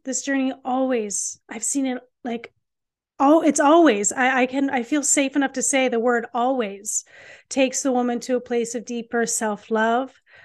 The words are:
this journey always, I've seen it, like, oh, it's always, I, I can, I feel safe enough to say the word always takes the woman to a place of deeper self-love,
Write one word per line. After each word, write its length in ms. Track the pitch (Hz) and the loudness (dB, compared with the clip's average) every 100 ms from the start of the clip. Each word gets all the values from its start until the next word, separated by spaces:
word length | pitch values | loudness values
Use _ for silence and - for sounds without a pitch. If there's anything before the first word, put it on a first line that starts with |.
| 262 | -8
this 160 | 254 | -6
journey 320 | - 269 262 262 | -2 0 -2 -4
always, 760 | 262 254 262 240 208 - - - - | -4 -2 0 -2 -4 -6 -8 -10 -16
I've 140 | 220 | -10
seen 240 | - 285 262 | -4 -2 -2
it, 120 | 247 - _ | -4 -10 _
like, 300 | 247 233 - _ _ _ _ _ _ - | -8 -8 -10 _ _ _ _ _ _ 0
oh, 200 | 269 320 | 4 6
it's 180 | 311 302 | 4 4
always, 540 | 285 330 320 202 208 | 6 8 6 4 0
I, 300 | - 254 262 | 0 0 2
I 20 | 254 | 0
can, 240 | 269 277 | 0 -2
I 140 | 269 | -2
feel 200 | 233 302 | -2 -2
safe 320 | 277 302 269 285 | 0 0 0 0
enough 180 | 277 | -2
to 80 | 262 | -2
say 260 | - 269 254 | -2 0 0
the 100 | 226 | 0
word 280 | 240 240 233 | 0 0 -2
always 680 | 240 247 262 208 196 214 - - - - - - | -2 0 0 -4 -8 -8 -8 -10 -18 -20 -20 -6
takes 320 | 277 262 - | 0 0 0
the 100 | 277 | 0
woman 280 | 247 247 240 | 0 0 -2
to 160 | 247 247 | -2 -4
a 40 | |
place 340 | 240 240 226 240 | -2 -4 -4 -6
of 100 | 196 | -8
deeper 400 | 240 233 233 233 | -10 -4 -2 -2
self-love, 880 | - 220 202 - 220 220 233 262 - _ - | -2 -4 -6 -4 0 2 0 -2 -10 _ -20